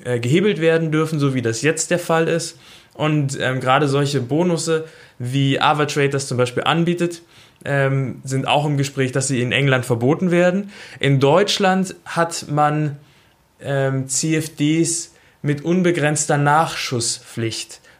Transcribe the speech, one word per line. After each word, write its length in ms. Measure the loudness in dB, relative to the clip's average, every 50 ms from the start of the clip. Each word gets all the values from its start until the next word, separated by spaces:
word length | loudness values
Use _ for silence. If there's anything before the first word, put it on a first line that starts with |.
| -6
äh, 160 | -4 -4 -2
gehebelt 400 | 0 2 2 4 4 2 0 2
werden 320 | 2 2 2 2 2 0 0
dürfen, 260 | 0 0 0 0 0
so 160 | 0 0 0
wie 80 | 0 -2
das 200 | -2 -2 0 0
jetzt 280 | 0 0 0 -2 -2
der 80 | -2 -2
Fall 300 | 0 0 0 0 2 0
ist. 300 | 0 -2 -4 -6 -10 -16 -20 -20 -20 -20 -20 _ _
Und, 420 | -4 -2 0 2 2 0 -2 -2 -2
ähm, 180 | -2 -2 -2 -2
gerade 300 | 0 2 2 4 4 2
solche 320 | 2 0 0 0 0 -2
Bonusse, 640 | -2 -2 0 0 2 2 0 0 0 -2 -2 -2 -4 -8 -14 -20 -20 -20 _ _
wie 420 | -10 -4 -2 0 2 2 2 2
Avatrade 500 | 2 2 2 2 0 0 0 0 0 0
das 180 | 0 -2 -4 -2
zum 100 | -2 0
Beispiel 240 | 0 0 -2 -4 -2
anbietet, 600 | 0 0 2 2 0 0 0 -2 -4 -4 -8 -14 _ -20 -20 -20 -20 _ _ -6
ähm, 560 | -4 0 0 2 2 0 0 -2 -4 -6 -10 -8
sind 240 | -6 -4 -4 -2
auch 180 | 0 0 0 0
im 120 | 0 0
Gespräch, 360 | 0 -2 -2 -2 -2 -2 -2 0
dass 160 | -2 -2 -2
sie 120 | -2 -2
in 100 | -2 0
England 340 | 0 0 2 2 2 0 0
verboten 460 | 0 -2 0 2 0 2 2 0 2
werden. 400 | 2 4 4 2 2 0 -4 -6 -12 -18 -20 -20 -10 -4
In 200 | 0 2 2 4
Deutschland 760 | 4 4 4 4 4 2 0 0 2 2 2 2 0 -2 -6 -12 _
hat 420 | -8 -2 -2 -2 -2 -4 -8 -8 -4
man, 480 | 0 2 2 2 2 0 -2 -2 -4 -8 -14 _ _ _ _ _ _ _ _ _ _ _
ähm, 480 | -8 -4 -2 -2 0 0 0 -2 -4 -4
C 280 | -4 -4 -2 0 0
F 180 | -2 -2 -4 -4
Ds 580 | -2 0 2 2 2 2 0 0 -4 -6 -10 -16 -20 _ _ _ _ -4
mit 220 | -2 -2 -2 0
unbegrenzter 720 | 0 0 2 2 2 2 2 0 0 0 0 0 0 0 2
Nachschusspflicht 1400 | 2 4 4 4 2 0 -2 -6 -6 -4 -4 -2 -2 -4 -4 -6 -10 -12 -8 -6 -6 -6 -6 -8 -10 -14 -16 -20 _ -20 -20 _